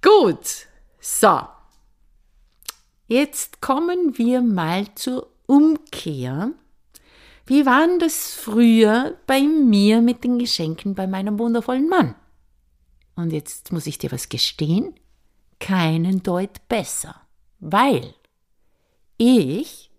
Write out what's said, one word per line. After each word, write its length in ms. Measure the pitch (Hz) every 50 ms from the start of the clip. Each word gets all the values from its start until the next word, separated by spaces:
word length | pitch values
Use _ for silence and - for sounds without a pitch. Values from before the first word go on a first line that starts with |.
| -
Gut, 640 | 370 427 415 294 196 156 - - - - - - _ _ _ _ _ _ _
so. 400 | - - - - - 208 170 135 - - - _ _ _ _ _ _ _ _ _ _ _ _ _ _ _ _ _ _ _ _ _ _ - - _ _ _ _ _ _
Jetzt 520 | _ 220 254 294 285 - - - - - _
kommen 600 | - - 269 285 330 339 359 359 359 311 247 -
wir 240 | 233 233 247 254 247
mal 500 | 233 208 180 165 160 170 190 202 202 _
zur 380 | - - 262 254 254 - _ _ _ _
Umkehr. 1040 | - 269 285 302 320 311 294 - - - - - 170 151 135 123 127 131 147 190 247 330 _ _ _ _ _ _ _ _ - _ _ _ _ _ - _ _ _
Wie 180 | - 254 285 285
war 220 | 269 240 269 320
denn 100 | 339 359
das 340 | 359 339 320 311 - - -
früher 880 | - - - 233 208 226 240 233 226 226 220 214 214 233 262 302 339 - _
bei 160 | - 269 269
mir 600 | 277 294 320 311 285 240 208 202 202 208 220 233
mit 220 | 233 240 247 240 -
den 140 | 247 247
Geschenken 560 | 240 240 233 - - 170 156 160 - - 202 196
bei 140 | 190 190
meinem 320 | 190 190 190 196 208 208 208
wundervollen 500 | 233 233 233 233 226 - 254 262 285 320
Mann? 240 | 370 370 240 131 107 _ _ _ _ _ _ _ _ _ _ _ _ _ _ _ _ _ _ _ _
Und 180 | - 170 165 156
jetzt 380 | 151 143 - - - _ -
muss 160 | - 165 143
ich 100 | 151 143
dir 140 | - - 143
was 180 | - 127 - -
gestehen, 640 | - 127 - - - - 156 147 165 202 277 392 - _ _ _ _ _ _ _ _ _ _ _ _ _ -
keinen 580 | - 196 185 170 160 160 165 165 180 190 190 185
Deut 440 | - 175 180 190 196 _ - _
besser, 480 | _ - 220 - - - - - - - _ _ _ _ _ _ _ _ _
weil 520 | 180 156 160 202 254 277 240 139 120 - - _ _ _ _ _ _ _ _ _ _ _ _ _ _ _ _ _ _ _ _
ich 720 | _ 226 240 262 233 160 127 143 208 311 - - - - _ _